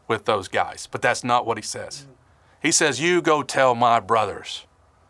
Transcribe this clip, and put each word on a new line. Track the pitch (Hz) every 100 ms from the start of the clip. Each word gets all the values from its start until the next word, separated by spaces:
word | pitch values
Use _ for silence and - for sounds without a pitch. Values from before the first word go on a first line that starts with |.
| -
with | 110
those | - 104 95
guys'"? | 104 87 - -
But | 120
that's | 127 117
not | 123 123 113
what | 110
he |
says. | - 117 95 - 139 127 _ _ _ _
He | 151
says, | 165 156 120
"You | 165 175
go | 160 151
tell | 131 139 131
my | 117 120 117
brothers | 98 113 104 90 - - - _ _ _